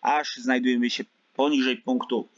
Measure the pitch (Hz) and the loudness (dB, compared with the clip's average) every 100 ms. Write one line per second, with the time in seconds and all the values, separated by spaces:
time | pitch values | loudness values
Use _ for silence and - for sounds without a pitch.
0 | - 151 147 - 123 127 127 123 120 - | 0 0 -2 -6 -2 0 2 2 0 -2
1 | - _ _ - 143 143 131 120 - 123 | -10 _ _ 0 2 2 0 -2 -2 -2
2 | - 117 - | -2 -4 -4